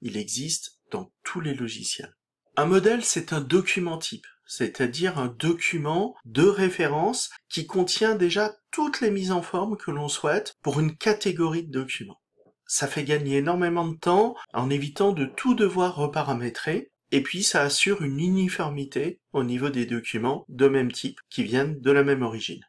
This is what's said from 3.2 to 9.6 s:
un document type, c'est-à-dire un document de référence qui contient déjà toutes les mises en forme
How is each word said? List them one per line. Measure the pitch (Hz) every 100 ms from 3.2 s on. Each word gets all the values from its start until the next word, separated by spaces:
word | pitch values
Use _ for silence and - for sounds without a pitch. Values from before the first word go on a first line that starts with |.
| 165
un | 156
document | 131 180 185 190 175 160
type, | - - - _ -
c'est-à-dire | - 110 - 123 131 185 151
un | 123
document | 117 156 165 - 170 147 170 214 -
de | 117 117
référence | 190 202 185 180 151 151 196 247 - - _
qui | 165 156
contient | 190 180 - 220
déjà | 208 175 202 214 - _
toutes | - 302 -
les | 220
mises | 196 185
en | 180
forme | 180 180